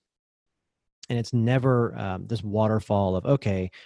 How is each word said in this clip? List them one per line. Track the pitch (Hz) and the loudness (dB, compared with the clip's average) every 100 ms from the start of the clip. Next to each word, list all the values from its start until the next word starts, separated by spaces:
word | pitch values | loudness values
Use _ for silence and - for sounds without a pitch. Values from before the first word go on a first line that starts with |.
| _ _ _ _ _ _ _ _ _ _ - | _ _ _ _ _ _ _ _ _ _ -6
And | 117 | -4
it's | 113 | -2
never, | 123 113 131 131 123 117 117 | 0 2 2 4 2 2 -2
um, | 101 92 101 | -6 -6 -6
this | 113 | -8
waterfall | 104 104 107 110 - 104 98 92 | -4 0 2 0 0 0 2 0
of, | - | 0
"Okay, | 139 107 95 92 - | 0 0 -2 -4 -10